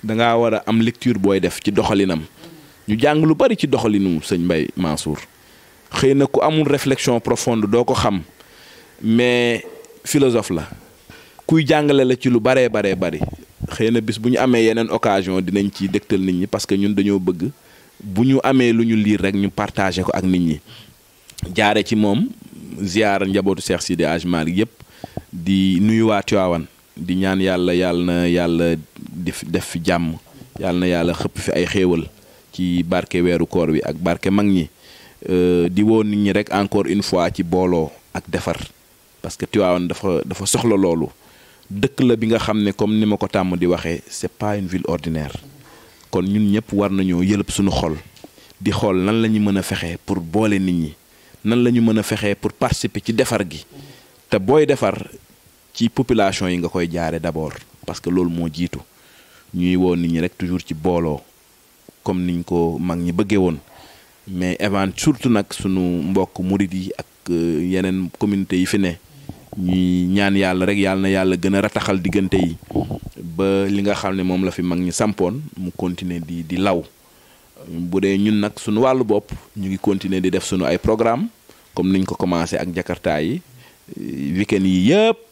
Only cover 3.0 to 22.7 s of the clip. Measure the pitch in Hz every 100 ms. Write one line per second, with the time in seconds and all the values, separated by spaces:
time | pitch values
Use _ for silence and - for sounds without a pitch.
3 | 143 151 160 160 262 220 147 127 113 104
4 | 95 80 - 92 87 82 73 - 85 76
5 | 80 73 - - - - - - - -
6 | 139 139 139 - 151 156 147 139 139 131
7 | - 117 - 120 - 117 104 120 120 127
8 | 123 98 80 - - - - - - -
9 | 107 113 123 120 120 113 - - - -
10 | - 147 135 117 101 85 76 - - -
11 | _ - - - - 160 147 156 147 139
12 | 127 127 131 120 113 131 123 107 101 92
13 | 90 80 - - - - - - 113 117
14 | 110 107 117 127 127 120 113 113 117 104
15 | 107 98 92 92 90 98 98 - 98 101
16 | - 98 95 90 98 107 - 98 101 101
17 | 101 101 92 90 92 - - - - _
18 | 104 95 127 135 - 135 120 113 117 110
19 | 104 104 95 101 98 - 104 - 95 87
20 | 90 - 95 90 85 73 - - - -
21 | _ _ _ - - 92 104 104 101 110
22 | 104 104 240 - - - 78